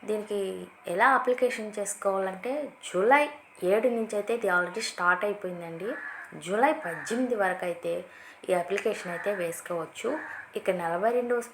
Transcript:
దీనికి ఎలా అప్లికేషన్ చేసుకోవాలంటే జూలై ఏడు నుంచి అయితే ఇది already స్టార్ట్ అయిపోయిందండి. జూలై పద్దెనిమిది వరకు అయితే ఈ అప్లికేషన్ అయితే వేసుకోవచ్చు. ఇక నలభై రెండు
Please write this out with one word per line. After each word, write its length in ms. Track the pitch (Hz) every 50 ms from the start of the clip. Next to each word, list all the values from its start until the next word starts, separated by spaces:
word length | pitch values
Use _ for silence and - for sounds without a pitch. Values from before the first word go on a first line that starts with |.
| -
దీనికి 640 | 202 214 214 208 - 208 202 196 190 185 185 180 180 - - -
ఎలా 220 | - 175 185 226 262
అప్లికేషన్ 640 | 269 240 254 247 247 247 254 240 - - 214 214 208 214
చేసుకోవాలంటే 920 | 202 196 - - - 196 190 196 190 190 185 185 190 240 269 302 285 - - - - - -
జూలై 360 | 180 190 226 269 294 294 294 - - - - - - 190
ఏడు 240 | 180 196 220 226
నుంచి 280 | 254 233 226 226 214 -
అయితే 180 | 208 202 202 233
ఇది 140 | 233 226
already 340 | 196 180 180 180 175 175 220
స్టార్ట్ 440 | 220 - - - 180 175 180 180 214
అయిపోయిందండి. 680 | 208 202 202 - 185 180 175 170 170 165 165 180 220 294 - - - - - - - -
జూలై 380 | 156 147 165 190 214 247 302 311
పద్దెనిమిది 640 | 302 - 180 165 160 - - 226 240 262 240 240
వరకు 300 | 214 196 185 180 180 185
అయితే 400 | 180 175 175 - 170 170 175 180 - - - - - - - - -
ఈ 40 | 185
అప్లికేషన్ 580 | 180 180 - 190 202 - 226 202 - - 180
అయితే 220 | 175 170 - 202 208
వేసుకోవచ్చు. 840 | 190 175 165 165 - - - 180 170 160 156 - - - 233 285 320 - - - - - - -
ఇక 140 | 214 208 -
నలభై 420 | 185 175 175 165 170 175 196 226
రెండు 300 | 240 247 240 240 247 240 233 -